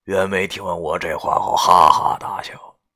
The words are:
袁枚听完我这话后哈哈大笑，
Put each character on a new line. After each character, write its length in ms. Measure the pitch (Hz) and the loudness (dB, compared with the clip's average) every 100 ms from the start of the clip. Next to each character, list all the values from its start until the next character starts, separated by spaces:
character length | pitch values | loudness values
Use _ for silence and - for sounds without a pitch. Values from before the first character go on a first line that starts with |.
袁 240 | - 95 95 | -6 -2 -2
枚 180 | 95 98 | -2 -4
听 160 | - | -6
完 160 | 95 85 | -8 -6
我 200 | 78 87 | -4 -4
这 180 | - 76 | -4 -6
话 220 | - - | -2 -2
后 180 | - - | 0 0
哈 320 | 82 90 78 | 4 6 6
哈 280 | - - 69 | 6 2 -4
大 240 | - - | -8 -10
笑， 340 | - - - _ _ | -12 -16 -20 _ _